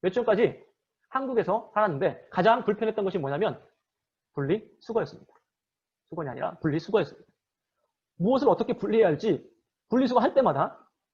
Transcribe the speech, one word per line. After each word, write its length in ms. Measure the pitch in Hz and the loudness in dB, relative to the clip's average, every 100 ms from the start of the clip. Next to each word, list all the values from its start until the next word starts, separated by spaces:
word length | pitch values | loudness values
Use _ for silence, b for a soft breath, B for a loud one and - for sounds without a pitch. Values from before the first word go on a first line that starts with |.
몇 80 | 185 | -4
주 60 | 190 | -2
전까지 460 | 233 202 202 - - _ _ _ _ | 0 2 2 -2 -14 _ _ _ _
한국에서 640 | 262 269 240 175 214 233 | -6 -2 -2 0 -2 -2
살았는데 540 | 208 208 143 175 - - | 0 0 0 -2 -4 -6
가장 340 | - 185 247 214 | 0 4 4 0
불편했던 400 | 208 220 214 190 | -2 -2 -2 -4
것이 120 | 180 | -4
뭐냐면 460 | 135 139 - - - _ _ _ _ _ _ | -4 -2 -2 -4 -12 _ _ _ _ _ _
분리수거였습니다. 1000 | - 139 208 - _ - 226 175 - - _ _ _ _ _ _ _ _ | -6 -2 -2 -4 _ -4 -4 -4 -8 -20 _ _ _ _ _ _ _ _
수거이 180 | 165 147 | -10 -8
아니라 300 | - 170 175 | -8 -8 -6
분리수거였습니다. 720 | 160 147 - 208 151 - _ _ _ _ _ _ _ _ _ - | -4 -2 0 0 0 -6 _ _ _ _ _ _ _ _ _ -4
무엇을 320 | 180 262 277 | 0 2 4
어떻게 240 | 175 - - | 2 0 -4
분리해야 300 | 202 220 202 | 0 4 4
할지 400 | 147 220 139 - _ _ _ _ | 2 0 -2 -4 _ _ _ _
분리수거 300 | 240 262 247 | 0 2 2
할 140 | 254 | 2
때마다 460 | 269 226 143 180 - _ _ _ | 2 2 0 -2 -6 _ _ _